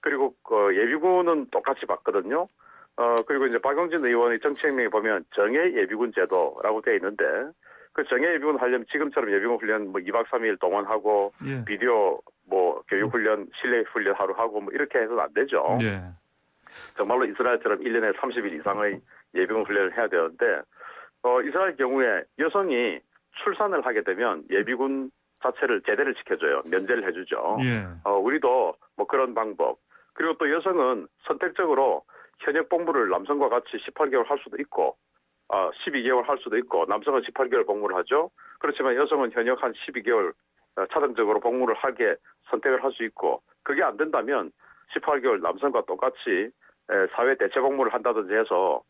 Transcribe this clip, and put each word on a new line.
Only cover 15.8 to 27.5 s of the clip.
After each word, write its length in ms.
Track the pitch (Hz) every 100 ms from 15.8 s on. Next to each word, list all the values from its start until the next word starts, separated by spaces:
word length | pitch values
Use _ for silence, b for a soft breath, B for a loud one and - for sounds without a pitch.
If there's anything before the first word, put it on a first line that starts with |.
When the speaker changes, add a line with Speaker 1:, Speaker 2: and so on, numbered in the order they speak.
Speaker 2:
예. 200 | 113 98 90 90 _ _ _ _ - B B -
Speaker 1:
정말로 300 | 101 123 127
이스라엘처럼 560 | - 127 120 110 104
일 100 | 120
년에 200 | 113 110 92
삼십 240 | 135 120 101
일 80 | 78
이상의 420 | 101 101 104 95 _ B B 90
예비군 280 | 92 110 101
훈련을 320 | 104 95 107
해야 100 | 113
되는데, 540 | 87 80 82 117 82 - B B B B _
어, 180 | 123 123
이스라엘 340 | 135 143 - 160
경우에 480 | 127 135 123 95 - -
여성이 600 | 156 202 190 120 120 78 _ _ _ -
출산을 420 | - 190 208 170 131
하게 180 | 107
되면 400 | 101 92 117 85 -
예비군 600 | 95 107 123 135 135 135 _ _ _
자체를 400 | 127 - 131 107
제대를 340 | - 107 - -
시켜줘요. 420 | - 90 78 69 80
면제를 360 | 90 95 120 95
해주죠. 500 | 85 92 55 73